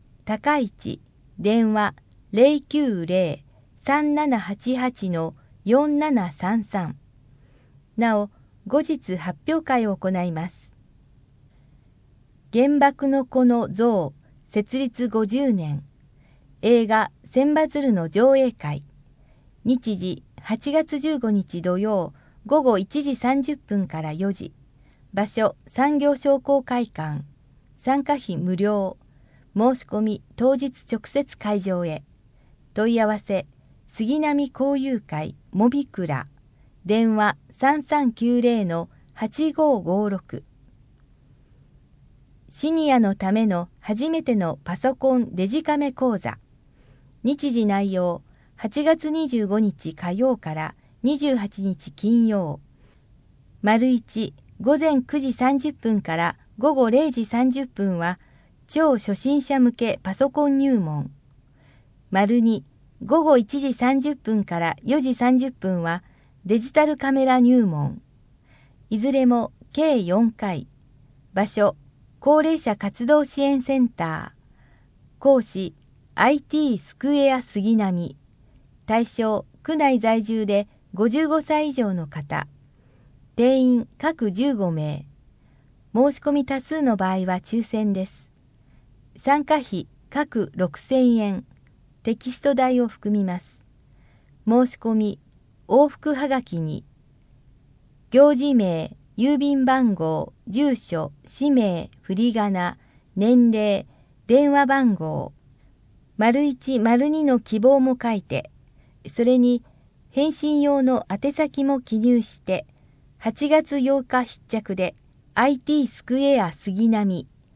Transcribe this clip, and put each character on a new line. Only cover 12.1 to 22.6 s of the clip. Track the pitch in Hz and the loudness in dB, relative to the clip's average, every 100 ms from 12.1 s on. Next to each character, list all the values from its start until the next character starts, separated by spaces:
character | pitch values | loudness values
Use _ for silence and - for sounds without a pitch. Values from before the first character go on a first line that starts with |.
| _ _ _ _ | _ _ _ _
原 | 226 269 294 | 0 2 4
爆 | 277 285 277 | 2 2 0
の | 269 | 0
子 | 254 262 247 | 0 2 4
の | 240 220 | 2 -2
像、 | 185 233 208 147 - _ _ - | -2 0 0 -2 -8 _ _ -8
設 | 214 208 262 | -6 -4 -4
立 | 269 - 240 | -6 -4 -4
五 | 220 | -2
十 | 214 240 277 | -2 0 0
年。 | 202 156 147 - _ _ _ _ _ _ _ | 0 -2 -8 -10 _ _ _ _ _ _ _
映 | 214 240 220 | 2 2 4
画、 | 220 - _ - | 0 -2 _ -6
千 | 254 285 | 0 2
羽 | 302 311 | 2 0
鶴 | 294 277 | 0 0
の | 202 165 | 0 0
上 | 190 254 269 | 2 4 4
映 | 262 | 2
会。 | - 147 147 - - _ _ _ _ _ _ | -2 -8 -10 -12 -20 _ _ _ _ _ _
日 | 214 254 226 196 | -2 -2 -2 -6
時、 | 185 - - - | -6 -8 -12 -14
八 | - 220 - | -8 -6 -2
月 | 302 311 294 | -2 -2 -4
十 | 294 302 | -4 -2
五 | 233 | 0
日 | 208 - 175 | -2 -2 -6
土 | 175 180 | -4 -2
曜、 | 214 202 160 - _ _ | -2 -2 -4 -10 _ _
午 | 214 302 | 0 2